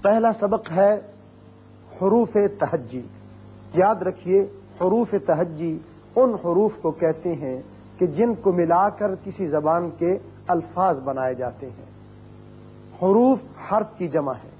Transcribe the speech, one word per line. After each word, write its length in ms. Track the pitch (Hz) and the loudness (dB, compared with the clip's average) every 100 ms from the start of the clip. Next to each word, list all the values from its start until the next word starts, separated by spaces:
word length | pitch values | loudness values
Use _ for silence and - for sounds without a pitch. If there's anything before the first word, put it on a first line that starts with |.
پہلا 300 | 202 220 226 | 4 4 4
سبق 400 | 220 202 202 - | 2 0 -2 -2
ہے 300 | 165 202 208 - - - - - - - - - - | 2 4 2 -4 -20 -20 -20 -20 -20 -20 -20 -20 -2
حروف 360 | 190 226 226 208 202 202 | 2 2 2 2 0 -2
تہجی۔ 420 | 147 123 117 123 117 - - - - - - | -4 -4 -6 -12 -14 -20 -20 -20 -20 -20 -4
یاد 280 | 160 190 208 | 2 2 2
رکھیے، 440 | 185 - 175 196 196 - - - | -4 -6 0 2 2 -8 -20 -4
حروف 340 | 185 220 233 202 - | 0 2 0 -2 0
تہجی 520 | 156 170 156 170 156 - - - 233 | 0 -2 -4 -6 -6 -10 -20 -4 2
ان 180 | 254 | 2
حروف 380 | 196 170 170 214 214 | 2 0 2 2 0
کو 100 | 165 | -4
کہتے 440 | 156 165 160 175 156 | 0 -2 -2 -6 -6
ہیں 260 | 135 127 - - - - | -6 -8 -12 -20 -20 -4
کہ 100 | 180 | -2
جن 280 | 147 233 220 | 2 0 2
کو 160 | 196 | 0
ملا 380 | 175 170 170 202 | 2 2 2 2
کر 260 | 202 208 190 | 0 -4 -4
کسی 240 | 190 185 175 | -10 -8 -2
زبان 420 | 151 151 170 175 147 | 0 0 0 -2 -2
کے 200 | 170 190 - - - | -2 -2 -6 -14 -4
الفاظ 500 | 175 165 175 190 147 | -4 -2 -2 0 0
بنائے 300 | 131 135 131 | -4 -4 -4
جاتے 320 | 123 123 - 131 | -4 -8 -8 -16
ہیں۔ 200 | 110 - - - - - - - - - - - - | -16 -20 -20 -20 -20 -20 -20 -20 -20 -20 -20 -20 -2
حروف 360 | 185 202 247 254 - - - | 2 4 4 2 -2 -18 -2
حرف 160 | 208 214 - | -2 -2 -6
کی 100 | 175 | -4
جمع 240 | 151 143 | -2 -4
ہے 180 | 123 - - | -8 -12 -20